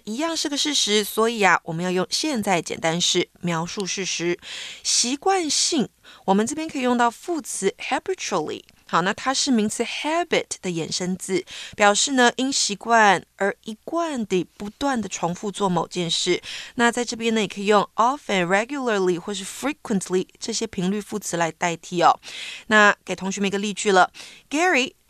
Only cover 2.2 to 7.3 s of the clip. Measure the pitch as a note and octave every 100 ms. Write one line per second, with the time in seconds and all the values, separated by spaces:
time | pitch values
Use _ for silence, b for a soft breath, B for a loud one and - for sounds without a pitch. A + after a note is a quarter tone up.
2.2 | D#4 C4 G#3 F3+ - - E3 E3 - F3+
3.2 | E3+ _ F3 E3 E3+ - F#3 - F3+ -
4.2 | E3+ F3 B B B B - - A#3 C#4
5.2 | F#4+ G4 D#4+ - - E4 G#3 _ B B
6.2 | - G3 A3+ D4 D#4+ D#4 B3 B3 A#3+ A#3
7.2 | -